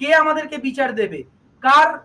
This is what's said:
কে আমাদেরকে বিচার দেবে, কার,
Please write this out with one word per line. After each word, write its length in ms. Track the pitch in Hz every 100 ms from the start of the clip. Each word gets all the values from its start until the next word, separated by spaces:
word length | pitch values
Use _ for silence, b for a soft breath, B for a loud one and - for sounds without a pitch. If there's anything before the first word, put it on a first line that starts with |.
কে 60 | 277 320
আমাদেরকে 360 | 311 311 302 302 262
বিচার 240 | 262 262 220
দেবে, 200 | 196 151 - _ _ _
কার, 260 | 262 285 - 277